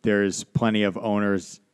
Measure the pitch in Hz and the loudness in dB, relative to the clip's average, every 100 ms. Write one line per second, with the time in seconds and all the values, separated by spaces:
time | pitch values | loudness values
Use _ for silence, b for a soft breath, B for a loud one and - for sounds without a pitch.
0 | 110 104 101 90 - - 113 107 104 87 | 2 2 2 -2 -4 0 2 2 0 -2
1 | 113 104 101 98 - - _ | -2 0 0 -2 -6 -20 _